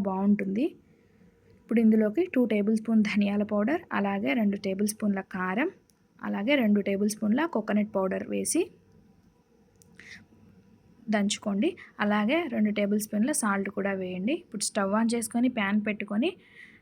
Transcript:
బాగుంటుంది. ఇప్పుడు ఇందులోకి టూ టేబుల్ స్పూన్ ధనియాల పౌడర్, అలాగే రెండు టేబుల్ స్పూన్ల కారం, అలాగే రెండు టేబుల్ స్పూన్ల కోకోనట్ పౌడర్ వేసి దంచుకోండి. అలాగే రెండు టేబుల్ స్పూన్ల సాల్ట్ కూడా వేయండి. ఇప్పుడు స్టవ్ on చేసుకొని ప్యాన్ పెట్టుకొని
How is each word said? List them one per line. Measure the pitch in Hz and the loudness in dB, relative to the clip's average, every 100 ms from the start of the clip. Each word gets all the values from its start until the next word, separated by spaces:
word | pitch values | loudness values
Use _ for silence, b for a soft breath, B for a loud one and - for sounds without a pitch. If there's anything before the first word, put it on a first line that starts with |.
| 196 | 0
బాగుంటుంది. | 190 202 202 190 196 320 - b b b b b b b b | 0 2 2 2 -2 -2 -4 b b b b b b b b
ఇప్పుడు | - 226 220 | -2 4 6
ఇందులోకి | 220 214 214 370 | 6 4 2 0
టూ | 262 240 | 2 2
టేబుల్ | 214 208 220 | 2 2 0
స్పూన్ | 220 220 202 | 2 2 4
ధనియాల | 202 202 202 208 | 2 2 0 0
పౌడర్, | 208 214 339 - 208 | 0 0 -2 -2 -2
అలాగే | 202 196 233 269 | -2 -2 0 2
రెండు | 208 196 196 | 2 0 -2
టేబుల్ | 190 208 | -2 -2
స్పూన్ల | 214 214 196 - 190 | 0 -2 -2 -4 -6
కారం, | 185 196 330 - _ _ _ _ | -4 -2 -4 -6 _ _ _ _
అలాగే | 208 208 202 285 | -8 -4 0 2
రెండు | 220 208 196 | 4 2 2
టేబుల్ | 196 208 208 | 0 -2 0
స్పూన్ల | 214 240 330 240 | 0 0 0 -2
కోకోనట్ | 214 208 208 202 | -2 0 0 -2
పౌడర్ | 190 190 - - | -2 -2 -4 -4
వేసి | - 311 415 - _ - _ _ _ _ _ _ _ _ - - B B - - - - _ _ _ - - | -2 -2 -2 -6 _ -20 _ _ _ _ _ _ _ _ -20 -20 B B -20 -20 -20 -20 _ _ _ -16 -2
దంచుకోండి. | 214 202 - - 196 294 381 B - | 0 0 -2 -2 0 0 -2 B -4
అలాగే | 208 208 208 311 339 | 0 0 2 0 0
రెండు | 226 214 208 | 0 0 0
టేబుల్ | 202 208 | 0 0
స్పూన్ల | 208 208 233 302 | -2 -2 0 0
సాల్ట్ | 220 196 196 202 | 0 -2 -2 -4
కూడా | 196 196 | -4 -4
వేయండి. | 185 185 196 339 | -6 -4 -4 -4
ఇప్పుడు | - 202 - | -6 -8 -4
స్టవ్ | - 196 208 | -2 0 2
on | 226 | 0
చేసుకొని | 240 226 233 254 240 | 0 -2 0 0 0
ప్యాన్ | 196 208 208 | 0 0 0
పెట్టుకొని | 208 202 208 302 - B B B B | -4 -4 -2 -2 -4 B B B B